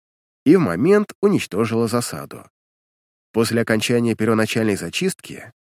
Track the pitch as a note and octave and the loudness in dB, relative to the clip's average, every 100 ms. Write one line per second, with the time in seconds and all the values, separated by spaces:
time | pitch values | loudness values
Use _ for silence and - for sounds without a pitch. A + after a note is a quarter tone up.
0 | _ _ _ _ - F#3 C3 E2+ D3 G#3 | _ _ _ _ 4 4 4 0 2 2
1 | G#3 - G3+ E3 - F#2 A2+ A2+ A#2 A#2+ | 2 -2 0 0 -2 -2 -2 0 0 -2
2 | A#2+ D2+ C#2 - - _ _ _ _ _ | -4 -8 -14 -16 -20 _ _ _ _ _
3 | _ _ _ A2 A2+ A#2 A2+ A2 - B2 | _ _ _ -2 0 0 0 0 0 0
4 | A#2 A2 A2 A2 A2 A#2 A2 F#2+ E2+ - | 0 0 0 0 0 0 -2 -2 -4 -4
5 | F#3 - - - - - | -4 -6 -12 -18 -20 -20